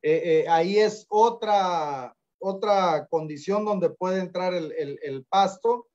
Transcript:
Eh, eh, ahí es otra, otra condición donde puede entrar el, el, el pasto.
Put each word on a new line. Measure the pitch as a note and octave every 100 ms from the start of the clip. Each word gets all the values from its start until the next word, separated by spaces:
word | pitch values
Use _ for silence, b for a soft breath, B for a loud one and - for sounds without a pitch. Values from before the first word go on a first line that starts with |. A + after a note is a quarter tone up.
Eh, | D3+ D#3+ E3+ D#3+
eh, | E3
ahí | E3 F3 G3+
es | G#3+ - -
otra, | G#3+ A#3 A3+ G#3+ G#3 F#3 E3+ D3+ C3+ B2 _ _ _
otra | F#3 F#3+ G#3 G3 F3+ D3+ C#3+
condición | E3 D#3 D3+ E3 G3+
donde | G#3+ G3+ E3+
puede | - F#3 F#3+
entrar | F3+ F3+ F#3
el, | F3+ D#3
el, | D#3+ C#3+ C#3
el | D3 C3+ C3+
pasto. | F#3+ F#3+ F#3+ A#3 A#3 -